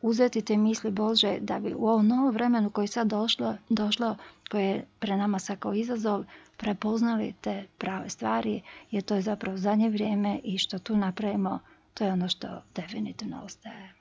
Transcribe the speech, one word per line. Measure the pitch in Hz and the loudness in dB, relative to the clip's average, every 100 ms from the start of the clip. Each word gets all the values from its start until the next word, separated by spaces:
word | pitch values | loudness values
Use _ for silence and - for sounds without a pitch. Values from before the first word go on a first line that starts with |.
uzeti | 226 226 247 233 | 0 4 4 2
te | 214 214 | 0 4
misli | 214 220 220 | 4 2 -2
Božje | 196 214 226 208 196 | 0 0 2 2 0
da | 202 202 | -2 -4
bi | 208 | -4
u | - 226 | -2 2
ovom | 226 214 | 6 6
novom | 247 269 | 6 4
vremenu | 220 240 240 208 | 4 4 4 2
koje | 208 | 0
je | 208 | -2
sad | - 226 | 2 0
došlo, | 208 226 - 233 214 _ | 2 0 0 -2 -4 _
došlo, | 226 208 208 240 214 - - - | 0 2 0 -2 -4 -10 -20 -6
koje | 208 | 0
je | 196 196 - _ | 0 0 -4 _
pre | 220 196 | -2 0
nama | 202 196 | 2 0
sad | - 202 | -2 -6
kao | 214 | -2
izazov, | 202 233 240 214 202 - - - _ | -2 -2 0 0 0 -4 -14 -20 _
prepoznali | 214 196 214 226 233 226 208 - | -4 -2 0 2 2 2 -2 -4
te | - 196 196 _ | -6 -6 -8 _
prave | - 190 185 | -6 -4 -8
stvari, | - 220 226 226 208 - - - | -6 -2 0 0 -4 -6 -20 -6
jer | 208 | -4
to | 196 208 | 0 0
je | |
zapravo | 190 208 190 190 | 0 -2 -4 -2
zadnje | 196 214 226 | 2 4 4
vrijeme | 208 208 202 202 202 | 2 0 0 0 -2
i | - 190 | -4 -4
što | - 190 | -2 -4
tu | - 214 | 0 0
napravimo, | 196 185 208 202 190 196 - - _ | 2 0 -2 0 0 -2 -8 -20 _
to | - | -2
je | 202 | 0
ono | 185 180 | 0 -2
što | - 190 175 - - | -4 -6 -10 -10 -10
definitivno | 170 208 214 - 202 170 190 | -8 -6 -6 -6 -10 -10 -12
ostaje. | - - - 190 - | -16 -18 -16 -18 -20